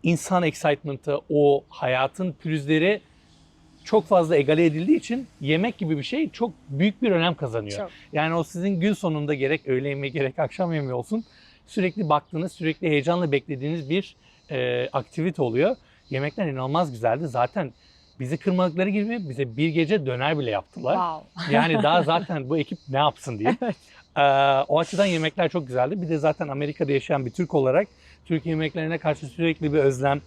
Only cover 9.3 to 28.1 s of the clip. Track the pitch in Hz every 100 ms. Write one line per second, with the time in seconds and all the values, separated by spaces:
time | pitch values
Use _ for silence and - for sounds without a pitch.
9.3 | 147 135 160 143 127 139 139 139 147 135
10.3 | - 143 - 180 160 135 123 120 220 -
11.3 | - - _ _ - 185 202 160 147 -
12.3 | 160 170 - 160 151 170 147 139 175 170
13.3 | 139 - 135 143 170 139 175 196 _ _
14.3 | _ _ 135 123 123 127 139 117 - 170
15.3 | 165 127 117 180 254 _ _ _ 131 143
16.3 | - 175 131 131 151 165 117 113 127 160
17.3 | 120 123 208 143 - _ _ _ _ 127
18.3 | 160 196 180 180 160 185 208 208 240 165
19.3 | 127 131 113 160 160 160 208 135 123 139
20.3 | 156 123 101 - - 123 185 175 156 -
21.3 | - 170 - 165 156 147 175 147 170 -
22.3 | 160 127 160 143 - - 135 147 - -
23.3 | 110 160 240 240 - _ - _ - 143
24.3 | 139 139 135 143 151 170 175 196 170 160
25.3 | - 170 180 131 127 127 196 170 160 151
26.3 | 151 156 143 147 151 147 139 - 143 127
27.3 | - 175 156 131 143 208 _ -